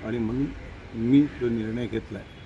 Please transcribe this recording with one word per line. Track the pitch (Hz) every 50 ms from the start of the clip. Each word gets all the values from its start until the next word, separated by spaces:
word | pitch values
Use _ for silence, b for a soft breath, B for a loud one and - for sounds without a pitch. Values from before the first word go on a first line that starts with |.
| 104
आणि | 110 117
म्हणून | 120 113 107 120 131 139 147 - - - - - - - - -
मी | 113 113 120 135 143
जो | 147 143 - - 127 120
निर्णय | 117 113 107 110 110 123 123
घेतला | 101 110 113 - - 107
आहे | 101 104 - - - -